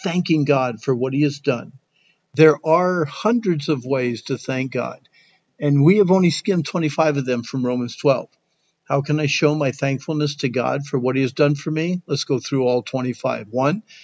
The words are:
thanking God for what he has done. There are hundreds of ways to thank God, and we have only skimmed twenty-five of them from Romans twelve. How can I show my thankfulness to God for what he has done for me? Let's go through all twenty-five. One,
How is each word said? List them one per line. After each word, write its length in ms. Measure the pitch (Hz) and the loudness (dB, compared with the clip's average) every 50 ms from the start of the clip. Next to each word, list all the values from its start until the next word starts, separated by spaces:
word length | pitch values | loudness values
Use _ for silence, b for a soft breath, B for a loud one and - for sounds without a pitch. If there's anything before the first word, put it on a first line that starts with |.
| - | -6
thanking 400 | 185 170 180 175 - 160 156 143 | -2 -2 -2 0 2 2 2 2
God 360 | 143 143 135 131 123 113 107 | 2 2 2 0 -2 -4 -4
for 140 | - - 127 | -2 -2 -2
what 180 | 117 127 131 131 | 0 -2 -2 0
he 100 | 143 151 | 0 0
has 180 | 143 143 - | 0 0 -2
done. 320 | - 143 123 117 - - - - _ _ _ _ _ _ _ _ _ _ - | -2 -2 -2 -2 -6 -12 -18 -20 _ _ _ _ _ _ _ _ _ _ 2
There 300 | 147 156 156 147 - - | 6 6 6 6 4 2
are 400 | 156 160 175 180 180 185 175 156 | 2 2 2 2 2 0 0 -2
hundreds 640 | 143 - - - 214 247 240 226 190 170 147 143 - | -4 -4 -2 0 0 0 2 0 0 -2 -2 -2 -2
of 160 | 151 127 120 | -4 -4 -2
ways 380 | 127 139 131 127 123 120 110 - | -2 -2 -2 0 -2 -4 -6 -6
to 120 | - 135 117 | -6 -8 -6
thank 320 | - - 131 131 131 127 | -6 -6 -6 -4 -4 -4
God, 380 | - 123 120 123 - - _ b b b b b b b b _ _ - | -4 -6 -6 -6 -8 -12 _ b b b b b b b b _ _ -4
and 260 | 147 147 143 139 139 | 0 2 2 4 6
we 120 | 165 196 | 6 6
have 160 | 214 196 175 185 | 6 6 4 4
only 180 | 190 185 175 | 4 4 4
skimmed 360 | - - - 208 190 175 147 | 2 0 -2 -2 0 0 -2
twenty-five 500 | - - 175 160 151 143 - 160 156 147 | -2 -2 -2 -2 -2 0 2 2 2 2
of 100 | 139 131 | 0 -2
them 160 | 127 123 120 113 | -2 -2 -2 -4
from 240 | - - 135 123 | -4 -4 -4 -2
Romans 300 | 123 123 123 123 117 - | -2 -2 -2 -4 -6 -6
twelve. 320 | - - 143 135 120 - - _ _ _ _ _ _ _ _ _ _ _ | 0 2 2 2 2 -2 -8 _ _ _ _ _ _ _ _ _ _ _
How 160 | - 139 143 | -4 -2 -2
can 200 | 139 151 151 156 | 0 0 0 0
I 60 | 151 | 0
show 280 | 143 - - 165 147 151 | 0 0 2 2 2 2
my 160 | 156 147 135 | 2 0 -2
thankfulness 640 | 139 - - 139 135 135 - - 156 151 151 143 143 | -2 -2 -2 -2 -2 -4 -4 -4 -4 -2 -2 -4 -4
to 120 | - - 131 | -4 -4 -4
God 360 | 113 - - 127 131 143 143 | -2 -2 -2 -2 -2 -4 -4
for 140 | 143 - 131 | -4 -4 -2
what 160 | 120 131 131 | -2 0 0
he 80 | 135 135 | 0 0
has 100 | 123 - | -2 2
done 220 | - 147 143 151 | 2 2 2 2
for 160 | 143 - 160 | 0 -2 -4
me? 320 | 156 156 165 175 180 180 - | -4 -2 -2 -2 -2 -4 -4
Let's 180 | - 147 127 - | -4 -4 -4 -2
go 160 | - 139 120 | -2 -2 -2
through 260 | - - 143 135 127 | -2 -2 -2 0 2
all 160 | 123 123 123 120 | 2 2 0 -2
twenty-five. 640 | - - 131 123 127 117 - - 131 120 117 110 104 | -4 -4 -4 -4 -4 -4 -4 -4 -4 -4 -6 -8 -6
One, 360 | 110 127 131 143 185 220 - B B B | -4 0 0 0 0 -2 -6 B B B